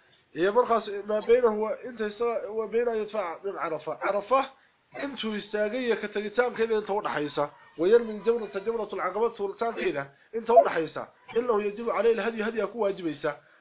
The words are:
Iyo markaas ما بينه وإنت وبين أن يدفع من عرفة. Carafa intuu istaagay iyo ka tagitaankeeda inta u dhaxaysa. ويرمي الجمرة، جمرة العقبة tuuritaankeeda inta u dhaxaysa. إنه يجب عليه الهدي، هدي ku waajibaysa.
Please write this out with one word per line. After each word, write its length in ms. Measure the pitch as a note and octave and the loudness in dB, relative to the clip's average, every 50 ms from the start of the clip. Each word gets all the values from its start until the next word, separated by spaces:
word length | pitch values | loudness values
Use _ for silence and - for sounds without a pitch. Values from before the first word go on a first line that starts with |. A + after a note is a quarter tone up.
| _ _ _ _ _ _ - | _ _ _ _ _ _ -4
Iyo 160 | D3+ E3+ G3 G3+ | 0 0 2 4
markaas 360 | A#3+ B3 A3 A3+ A3 G#3 G#3+ G3+ G3+ G3 G#3 | 4 4 4 2 0 0 -2 -8 -8 -4 -4
ما 120 | G#3+ G#3+ | -4 0
بينه 280 | G#3 A3 A#3 B3+ B3 A3+ | 4 4 6 6 6 4
وإنت 640 | G#3+ G#3 G#3+ G#3+ F#3+ - - B3+ A#3+ A3+ A3 G#3 G#3 G#3+ A#3 A#3+ A3+ G3 - G3 | 2 2 -2 -4 -4 -6 -8 -10 -8 -6 -6 -6 -4 -2 -2 -2 -2 -2 -4 -6
وبين 400 | G#3+ A3 A3 G3+ G#3 A#3 A#3+ A#3+ | -6 -6 -4 -2 0 0 0 2
أن 80 | A3+ | 0
يدفع 400 | G#3+ G#3 G#3 G#3 G#3+ F#3+ E3+ D#3+ - - | -2 -2 -4 -4 -4 -4 -4 -6 -8 -8
من 120 | G3 F#3 | -8 -6
عرفة. 400 | D3+ C#3+ E3 D#3+ D3+ - D#3 C#3+ - | -4 -4 -4 -4 -4 -4 -6 -6 -2
Carafa 520 | - - G3 G3+ G3+ - B3+ C4+ C4 - - _ _ _ _ _ _ _ - - C#4+ | 0 0 0 0 2 4 4 4 4 2 -4 _ _ _ _ _ _ _ -10 -8 -8
intuu 320 | C#4 C4+ - - A3 G#3+ | -8 -8 -6 -6 -4 -4
istaagay 500 | G3+ - - - G#3+ G#3 G#3+ G#3+ C4 B3+ | -4 -6 -4 -2 -2 -2 0 -2 -2 0
iyo 100 | A#3 A3 | 0 0
ka 120 | A3 G#3+ G3+ | -2 -2 -4
tagitaankeeda 640 | - G#3 G#3+ G#3 G#3 - B3 A#3+ G#3 G3 A3+ A3+ A3 | -4 -4 -4 -2 0 0 0 0 2 -2 0 0 0
inta 180 | G#3+ G#3 - G3 | 0 0 -2 -2
u 80 | G#3 - | -2 -2
dhaxaysa. 480 | D3 - D3+ D3+ C#3+ - D#3 C#3+ C#3+ - - - - - - | -2 -2 -2 -4 -2 -2 -2 -2 -2 -4 -12 -20 -12 -4 0
ويرمي 320 | E3 F#3+ A3+ A#3+ A#3 A3 G#3+ | 2 6 6 6 4 2 -8
الجمرة، 460 | G#3 F3+ A3+ A#3 A#3 G#3+ F#3+ - G3 | -4 0 0 0 0 0 -6 -8 -6
جمرة 300 | F#3+ A3+ A3+ A3+ G#3 G#3 G3 | -4 -4 -4 -4 -4 -6 -6
العقبة 360 | F#3 D#3 F#3 F3+ G#3 A#3 A#3 | -4 -4 -2 0 0 0 0
tuuritaankeeda 800 | A3+ - G3+ G3 G3 - A#3 A#3 A3 - D#3 F#3 D3 C#3+ C#3 C#3+ - _ _ _ - | -2 -2 -6 -6 -4 -2 -4 -4 -2 -2 -2 -2 -2 -2 -6 -8 -10 _ _ _ -10
inta 180 | A3+ A3 G#3+ A#3 | -4 2 6 8
u 120 | E5+ E5+ | 8 8
dhaxaysa. 420 | - - E3+ D#3+ D3 - C3+ A2 - - _ _ - - | 8 6 -2 -4 -4 -6 -10 -10 -12 -14 _ _ -6 -2
إنه 260 | A3+ B3+ B3 A3 G3+ G#3 | -2 0 2 2 2 0
يجب 280 | G3+ G3+ A3 A#3 A3+ | -2 -4 -4 -4 -4
عليه 220 | E3 F#3 G#3 A#3 A3+ | 0 2 4 2 2
الهدي، 300 | G#3+ G3 A#3 A#3 A3 G#3 | 2 0 -4 -2 -2 -4
هدي 220 | A3+ A#3 G#3+ G3+ | -4 -2 -2 -4
ku 140 | G3 - A#3+ | -4 -2 -2
waajibaysa. 560 | G#3 G3 G3 - F3+ D#3+ D3 - - D3+ C#3+ - - _ _ _ | -2 -2 -2 -2 -4 -6 -4 -4 -4 -4 -4 -6 -10 _ _ _